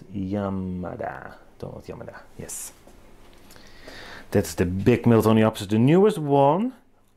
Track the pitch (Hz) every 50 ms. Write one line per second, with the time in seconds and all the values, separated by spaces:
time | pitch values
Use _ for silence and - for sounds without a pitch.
0 | - - 95 98 95 95 98 104 101 98 95 95 92 92 90 90 87 85 85 -
1 | - - 67 64 - - - - - - - - - - - - - - 90 -
2 | - - - - - - - - - 80 - - - - - - - - - -
3 | - - - - - - - - - - - - - - - - - - - -
4 | - - - - - - - 104 98 - - - 95 87 90 95 98 123 120 113
5 | - 120 117 110 98 110 110 110 110 110 107 - 107 95 107 110 117 135 160 185
6 | 196 214 185 165 151 143 143 139 139 139 151 185 226 254 - - _ _ _ _
7 | _ _ _